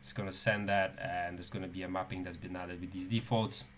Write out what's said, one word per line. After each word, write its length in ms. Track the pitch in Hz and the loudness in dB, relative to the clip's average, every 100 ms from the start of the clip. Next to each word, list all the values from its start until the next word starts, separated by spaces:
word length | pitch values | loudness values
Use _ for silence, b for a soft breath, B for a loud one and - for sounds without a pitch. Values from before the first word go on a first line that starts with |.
Just 140 | - - | -6 -4
gonna 160 | 98 | 0
send 380 | 92 - 104 101 | 4 4 4 4
that, 260 | 101 95 - | 4 4 0
and 360 | 87 87 87 90 | -4 -2 -2 -4
there's 120 | 87 | -6
gonna 180 | 101 92 | -6 -6
be 140 | 90 | -4
a 80 | 90 | -2
mapping 340 | 92 92 92 | -2 -2 -4
that's 140 | 90 85 | -4 -6
been 180 | 87 90 | -6 -6
added 240 | 90 90 | -6 -6
with 140 | 90 | -6
these 140 | 92 92 | -6 2
defaults. 580 | 117 - 113 107 - - | 2 4 4 4 0 -2